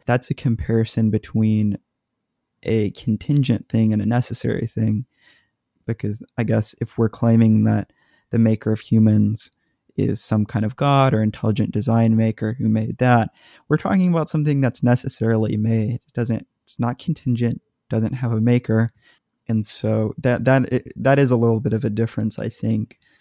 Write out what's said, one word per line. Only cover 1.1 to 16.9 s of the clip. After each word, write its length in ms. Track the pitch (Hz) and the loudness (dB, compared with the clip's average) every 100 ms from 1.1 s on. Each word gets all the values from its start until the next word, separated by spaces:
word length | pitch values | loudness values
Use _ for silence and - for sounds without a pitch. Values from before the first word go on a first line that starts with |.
between 680 | 107 - 110 110 107 104 98 _ _ _ _ _ _ _ _ | 0 -2 -2 0 2 0 -4 _ _ _ _ _ _ _ _
a 280 | - 113 107 | -2 -2 -2
contingent 800 | - - 107 - 143 131 113 - | -4 -4 -4 0 0 2 -2 -2
thing 220 | 113 110 | 0 2
and 100 | 107 | 2
a 40 | 101 | 0
necessary 600 | 120 - - - - 120 | 0 -2 -4 -4 -4 -4
thing. 400 | - 110 107 127 _ _ _ _ _ _ _ - | -2 -2 -2 -4 _ _ _ _ _ _ _ -10
Because 360 | 113 104 104 - - | -6 -6 -8 -10 -6
I 80 | |
guess 300 | 113 110 - - | 0 0 -2 -6
if 180 | 113 - | -8 -2
we're 100 | 113 | -2
claiming 560 | - 117 113 113 107 | 0 2 4 4 4
that 280 | 107 107 98 _ _ _ - | 2 0 -4 _ _ _ -4
the 80 | 113 | 0
maker 320 | 113 110 117 | 2 2 -2
of 80 | 110 | -4
humans 680 | - 113 107 107 104 113 - _ _ _ _ - | 0 4 4 4 2 -2 -8 _ _ _ _ -4
is 260 | 104 104 | -2 -2
some 220 | - 107 104 | -2 -2 -2
kind 180 | 107 | -2
of 120 | 107 - | -4 -2
god 360 | 143 139 135 | 2 2 2
or 80 | 110 | 2
intelligent 500 | 107 - 110 104 101 | 0 -2 -2 0 -2
design 420 | 107 110 113 113 110 | -2 0 2 4 2
maker 380 | 113 110 110 113 | 0 -2 -6 -2
who 100 | 110 | 0
made 300 | 110 110 - | 0 -2 0
that, 320 | 127 120 110 _ - - - | 2 2 2 _ -20 -14 -4
we're 100 | 151 | -2
talking 340 | - 196 180 | 0 2 2
about 160 | 165 156 | 0 0
something 320 | 156 151 139 | -2 0 0
that's 220 | 131 - | 0 0
necessarily 760 | 123 120 120 - 113 113 110 107 | 0 0 -2 -2 0 2 0 0
made. 400 | 110 113 107 120 | 0 0 -2 -6
It 160 | _ | _
doesn't, 340 | - 117 110 - _ | -6 -2 -4 -6 _
it's 160 | - - | -14 -6
not 200 | 117 | -4